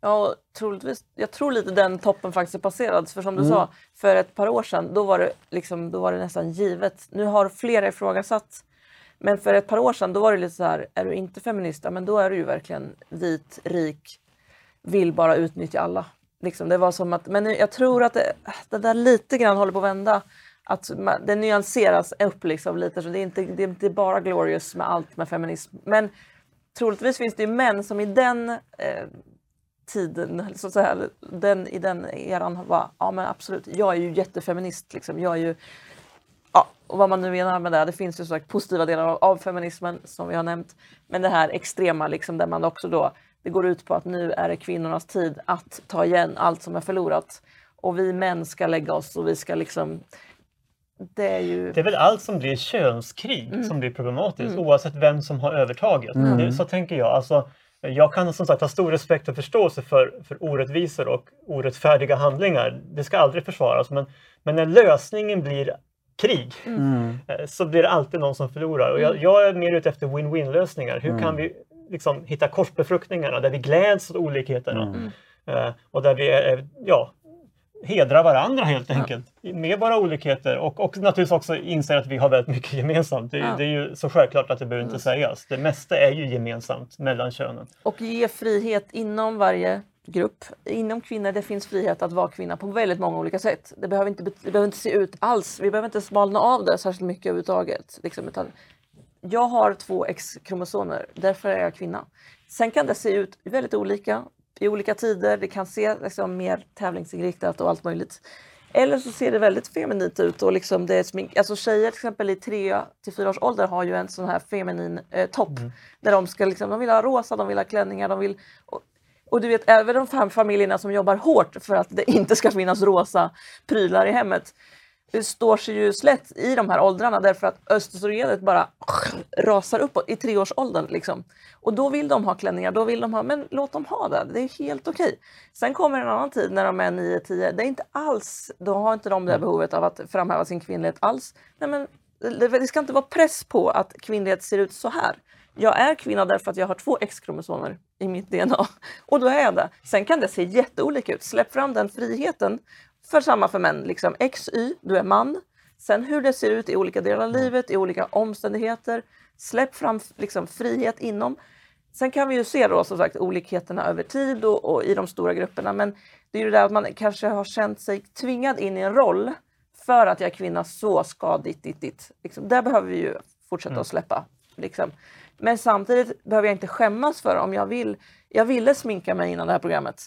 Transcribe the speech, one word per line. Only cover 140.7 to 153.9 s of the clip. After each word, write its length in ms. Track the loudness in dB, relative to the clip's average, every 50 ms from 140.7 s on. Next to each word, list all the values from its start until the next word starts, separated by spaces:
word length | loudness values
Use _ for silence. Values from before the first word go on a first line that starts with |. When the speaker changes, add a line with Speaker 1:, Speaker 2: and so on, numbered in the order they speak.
| -8 -4 -4 -4 -4 0
Speaker 1:
alls. 340 | 0 0 0 0 -6 -14 _ _ _ _ _ _
Nej, 100 | -6 -4
men 180 | -4 -4 -6 -8 _ _ _ _ _ _ -8 -6 0 2
det, 80 | 0 2
det 200 | 4 2 0 2
ska 120 | -2 -2
inte 140 | -4 0 0
vara 120 | -2 -2
press 380 | 0 2 4 4 4 4 -4 -12
på 260 | _ 0 2 2 4
att 240 | 2 2 0 -2 -6 -20
kvinnlighet 420 | -8 -6 -4 -4 0 -2 -2 -2 -2
ser 140 | -4 0 0
ut 160 | 0 0 -2
så 160 | -8 -8 -6
här. 260 | -4 -2 -2 -2 -4 -4 _ _ _ _ _ _ _
Jag 240 | 2 2 4 4 6
är 160 | 4 2 2
kvinna 300 | 0 -2 -4 0 0 2
därför 260 | 2 0 0 0 -4
att 60 | -4 -4
jag 100 | -2 -4
har 80 | -4
två 220 | -6 -2 -2 0 0
X-kromosomer 760 | 0 -6 -8 -14 _ -12 -10 -10 -8 -8 -8 -6 -6 -8 -10 -12 _ _ _ _
i 80 | -8 -6
mitt 240 | -6 -6 -8 -6
D 80 | -4 -2
N 140 | 0 0 2 0
A. 80 | 0 -2 -4 _ -20 -20 -20 -20 _
Och 140 | 0 2 4
då 80 | 4 4
är 120 | 2 4 2
jag 120 | 2 2
det. 140 | 2 -2 -2 _ _ _
Sen 220 | 0 0 0 2
kan 140 | 4 2 2
det 80 | 2 -2
se 160 | -2 -2 -4
jätteolika 720 | 0 2 0 0 0 _ -2 -2 0 0 -2 -4 -4 -8
ut. 100 | -8 -8
Släpp 300 | -4 0 0 0 0 0
fram 200 | -2 -2 -2 0
den 160 | -2 -2 -4
friheten. 720 | -4 -6 -6 -6 -4 -4 -4 -4 -4 _ -2 -4 -4 -6 _ _ -20 -20 -20 _ _ _ _ 2
För 100 | 2 2
samma 260 | 4 4 4 4 4 2
för 120 | 0 0
män. 220 | 0 0 0 0
Liksom, 340 | -4 -8